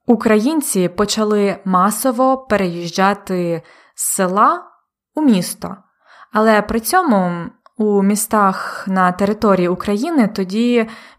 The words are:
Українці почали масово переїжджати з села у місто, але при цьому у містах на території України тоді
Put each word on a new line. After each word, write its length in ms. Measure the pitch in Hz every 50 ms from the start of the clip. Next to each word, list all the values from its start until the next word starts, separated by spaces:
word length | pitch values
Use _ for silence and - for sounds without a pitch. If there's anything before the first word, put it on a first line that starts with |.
| -
Українці 840 | - 233 226 233 226 214 214 214 285 320 302 - - - 190 180 175
почали 680 | 180 - 208 202 - 220 214 214 214 208 202 196 185 - -
масово 720 | 185 185 180 185 214 214 - - 262 233 240 262 262 262
переїжджати 1300 | 262 262 - 214 202 190 175 170 170 175 165 - 196 190 196 202 202 - - 185 180 175 170 165 165 - - - - _ _ _
з 200 | - - - -
села 500 | - 190 180 185 208 233 277 339 359 - - _ _ _ _ _ _ _ _ -
у 80 | 302
місто, 540 | 311 269 214 180 175 - - - - 170 196 - _ _ _ _ _ _ - - - _
але 300 | - 214 220 220 214 208
при 180 | 202 - 226 233
цьому 680 | 226 - 349 370 359 302 214 190 185 175 175 170 170 - - _ _ _ _
у 260 | - 214 208 202 196
містах 840 | 196 196 208 202 - - 226 214 202 190 190 - - - - - - 190
на 240 | 190 185 185 180
території 560 | 180 185 202 196 214 214 226 208 190 180 180 175
України 600 | 180 175 - 214 202 208 262 349 330 285 214 196
тоді 600 | 196 202 190 180 196 220 240 240 240 233 220 226 - - - - -